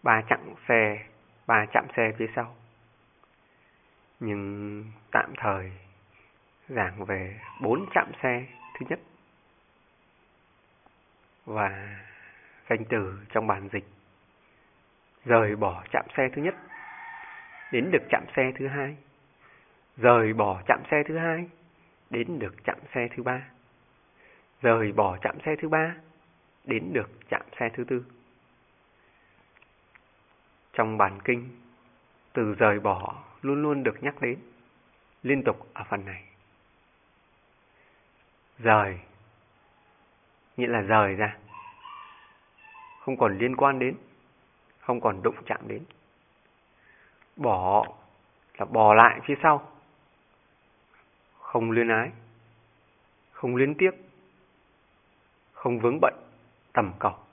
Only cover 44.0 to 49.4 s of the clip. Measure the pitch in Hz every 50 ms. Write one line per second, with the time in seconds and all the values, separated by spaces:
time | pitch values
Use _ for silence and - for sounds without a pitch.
44 | - - _ _ _ _ _ _ _ _ _ _ _ _ _ _ - - 123 120
45 | - 117 98 95 90 113 - - - - 113 - 107 107 107 107 165 - - _
46 | _ _ _ _ _ _ _ _ _ _ _ _ _ _ _ _ _ _ - _
47 | - _ _ _ _ _ _ - 147 120 101 90 92 92 98 104 110 - - -
48 | - _ _ _ _ _ _ _ _ _ _ - - - 131 113 107 107 107 110
49 | 113 117 - - - - 143 -